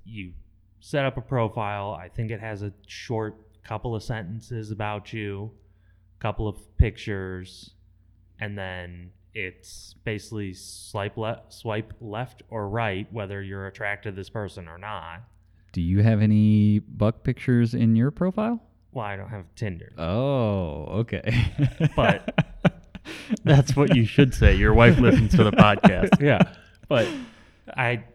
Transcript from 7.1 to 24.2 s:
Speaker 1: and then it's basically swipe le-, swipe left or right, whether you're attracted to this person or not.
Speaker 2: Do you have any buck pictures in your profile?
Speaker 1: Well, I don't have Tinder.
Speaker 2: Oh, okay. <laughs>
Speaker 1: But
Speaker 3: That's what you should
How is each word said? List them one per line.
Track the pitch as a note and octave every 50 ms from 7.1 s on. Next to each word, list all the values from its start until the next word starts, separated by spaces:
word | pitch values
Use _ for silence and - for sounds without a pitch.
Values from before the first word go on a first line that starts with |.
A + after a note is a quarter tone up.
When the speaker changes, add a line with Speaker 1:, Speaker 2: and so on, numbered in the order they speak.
| G#2 G2 F#2+ F#2 F#2 F#2 F#2 F#2 - - - - _ _ _ _ _ _ _ _ _ _ _ _ _ -
Speaker 1:
and | G#2+ G#2 G2+ G2+
then | F#2+ F#2 F#2 F2+ F2 F2 F2 F2 F2+ F2+ F#2 _ _ _ _
it's | A2 F#2+ F#2 F2+ _ _ - - - - - - _ _
basically | A#2+ G#2+ G2+ - - A2+ G#2+ G2+ F#2+
swipe | F2+ - - - - - - - - G#2+ G2 G#2 -
le-, | A#2+ A2 A2 A#2 - - _
swipe | - - - A#2 G#2 G#2+ A2 - - -
left | A#2+ G#2+ G2+ A2+ B2+ B2+ - _ - _
or | A2+ A2 G#2 G2
right, | G2+ A#2 A#2 G#2+ F#2+ F#2+ G#2 -
whether | G#2+ A#2 G2+ F#2+ G2+ G2
you're | G2 F#2+ G2 G2 F#2+
attracted | G2 F#2 - G#2+ G2+ G2+ G2+ - A2
to | F#2+
this | G2 F#2+ -
person | - A2+ G#2 F#2 - G2+ F2 D#2+
or | E2 F2
not. | G2 G#2+ G#2+ F#2 D#2+ E2 E2+ F#2 A#2+ _ _ _ _ _ _ _ _ _
Speaker 2:
Do | - F2+
you | E2+ E2+ F#2+ G2+
have | G#2 A2+ A2 G#2
any | G#2+ G#2+ G#2+ G#2+ G#2+ G#2+ G#2+ G#2+ G#2 G#2 G#2 G#2
buck | - - - - G#2+ A2 - - _
pictures | - A#2+ - - - B2 A#2+ A#2+ A2+
in | A#2+ B2 A#2 A2+ A2+
your | A2+ A#2+ C#3+
profile? | D3 - F3 F#3 F#3 - G#3+ A3+ A#3+ A3+ - _ _ _ _ _
Speaker 1:
Well, | _ C3 A2
I | G#2 G2+
don't | F#2+ G2 A#2+
have | A#2 G2+ F2 - _
Tinder. | - A2+ G#2 F2+ E2 - - -
Speaker 2:
Oh, | - E2 E2 F#2 A2+ C3 C#3+ C#3 C3 A#2 G#2+ G2+ G2 F2+ D#2 D2 D2 D2+ D2+ - G2+
okay. | A#2+ - G#2 F#2+ - - A#2 A#2+ A2+ - - - C#3+ B2+ - - E3 D3
<laughs> | -
Speaker 1:
But | - B2 - - - - - - - D#3 - - - - F#3 - - - _ _ - - - - - - - A#3 - -
Speaker 3:
That's | - D3+ C#3 C3 C#3+ B2+
what | C3+ C#3+ - E3
you | B2 A2+
should | G#2 - -